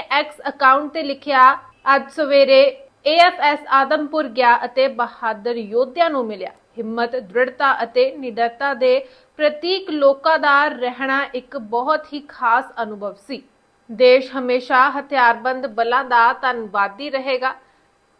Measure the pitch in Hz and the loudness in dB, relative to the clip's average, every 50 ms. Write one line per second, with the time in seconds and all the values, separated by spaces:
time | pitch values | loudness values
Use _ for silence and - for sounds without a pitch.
0 | - - 262 294 302 294 - - - 277 269 - 277 262 269 285 302 285 - 320 | -4 -2 -2 -2 -2 -2 -6 -12 -10 -10 -4 0 2 4 4 2 0 -4 -8 -8
1 | 311 277 277 277 - 294 277 262 262 285 269 - - - _ _ - 254 277 277 | -6 -6 -8 -8 -4 0 4 6 6 6 4 2 -4 -16 _ _ -2 0 0 0
2 | 269 - - 330 302 269 285 277 269 262 269 262 285 277 262 - - - _ _ | 0 -4 -6 -4 -2 2 4 4 4 6 6 6 6 4 2 -4 -10 -20 _ _
3 | - 277 311 339 339 359 359 - - 294 285 277 294 - 247 269 269 277 302 302 | -4 0 4 4 4 4 4 2 0 0 0 -2 -2 0 0 2 2 2 -2 -2
4 | 302 285 - - 294 254 220 254 254 233 240 233 240 247 - 254 262 277 226 240 | -4 -4 -4 -6 -6 -4 -2 0 2 4 2 2 0 -2 -2 0 0 0 0 -4
5 | 240 233 - - 240 226 214 208 202 240 240 233 220 196 214 240 262 247 254 349 | -6 -6 -6 -8 -6 -6 -6 -6 -6 -8 -6 -8 -8 -4 -2 -2 -2 -2 0 -2
6 | 339 330 294 262 240 214 208 185 185 - - _ _ _ _ 233 220 220 226 233 | -2 0 -2 -4 -4 -6 -8 -10 -12 -14 -14 _ _ _ _ -12 -10 -8 -6 -4
7 | 233 233 254 254 220 175 185 240 254 254 254 - 285 277 254 - 233 233 - 247 | -4 -4 -6 -8 -10 -6 -2 -2 -2 -2 -2 -2 0 0 0 0 -2 -2 0 0
8 | 254 269 - 294 262 247 214 220 233 233 233 233 277 285 269 233 254 254 254 269 | 0 0 -2 -6 -12 -8 -4 -2 -2 -2 -2 -4 -4 -4 -2 0 2 2 2 2
9 | 269 - _ _ _ _ _ - 302 302 302 - 339 349 381 381 381 381 311 294 | 0 -6 _ _ _ _ _ -2 -2 -2 -2 -2 -4 -4 -4 -4 -4 -6 -2 2
10 | 277 277 277 277 - 320 320 311 311 294 285 285 294 302 294 233 247 247 247 240 | 2 2 2 2 0 0 0 2 2 2 2 2 2 0 -2 -4 -6 -6 -6 -6
11 | 269 269 269 269 277 254 - 254 254 - - 277 220 208 226 240 254 294 311 302 | -4 -4 -2 -4 -4 -6 -8 -12 -12 -12 -12 -14 -10 -6 -4 -2 -2 0 -2 -2
12 | 302 - 294 294 294 - - - 262 226 233 254 262 262 - 240 226 214 214 202 | -4 -8 -14 -14 -14 -16 -10 -4 -2 0 0 0 -2 -4 -8 -8 -8 -8 -8 -10
13 | 202 202 185 - _ - 277 208 - _ _ _ _ _ _ _ _ - 226 208 | -10 -12 -12 -14 _ -14 -14 -14 -14 _ _ _ _ _ _ _ _ -12 0 4
14 | 254 247 254 269 262 - 254 269 254 247 247 254 247 - 277 254 262 285 269 285 | 6 6 6 6 4 0 -6 -6 -4 -2 -2 -2 -2 0 2 4 4 4 2 -4
15 | 277 - 285 262 240 233 226 214 220 254 254 262 262 262 208 226 233 233 240 262 | -6 -4 0 2 4 2 2 2 -2 -6 -4 -4 -6 -6 -4 -4 -2 0 0 -2
16 | 277 247 247 233 233 240 262 247 262 254 240 233 220 202 190 202 202 202 202 202 | 0 0 2 2 4 2 2 0 -2 -4 -4 -4 -6 -6 -4 -4 -4 -4 -4 -8
17 | 285 294 269 269 254 277 269 254 254 262 - - _ _ _ _ _ _ _ _ | -10 -8 -8 -6 -4 -4 -4 -4 -4 -6 -8 -10 _ _ _ _ _ _ _ _
18 | _ _ _ | _ _ _